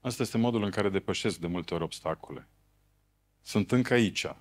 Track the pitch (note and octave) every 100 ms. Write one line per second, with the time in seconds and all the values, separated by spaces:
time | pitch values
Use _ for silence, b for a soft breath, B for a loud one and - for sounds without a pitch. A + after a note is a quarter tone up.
0 | C3 B2 A#2 A#2 A#2+ A#2 G2+ G2 G2+ F#2+
1 | - F#2 A2+ E2+ E2+ F2 E2 E2+ E2 -
2 | D#2+ D#2+ - C#2 - _ _ _ _ _
3 | _ _ _ _ - G#2+ G2 B2+ B2 B2
4 | G#2+ E2+ D#2+ -